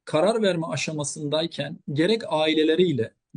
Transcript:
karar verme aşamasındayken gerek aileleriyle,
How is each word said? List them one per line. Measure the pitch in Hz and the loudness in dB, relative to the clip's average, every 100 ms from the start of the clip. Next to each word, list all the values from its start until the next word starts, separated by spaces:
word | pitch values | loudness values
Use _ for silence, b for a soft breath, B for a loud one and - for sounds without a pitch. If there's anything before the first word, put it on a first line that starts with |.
| - | -4
karar | 156 180 233 | 2 4 4
verme | 202 170 165 | 2 0 -2
aşamasındayken | 151 - 156 143 - 147 151 165 - 143 170 - | -4 -4 -6 -6 -6 -4 -2 -2 -6 -10 -10 -6
gerek | 143 175 220 - | 0 2 0 -2
aileleriyle, | 156 156 156 151 160 180 131 113 - _ | 0 2 2 4 4 2 2 -4 -8 _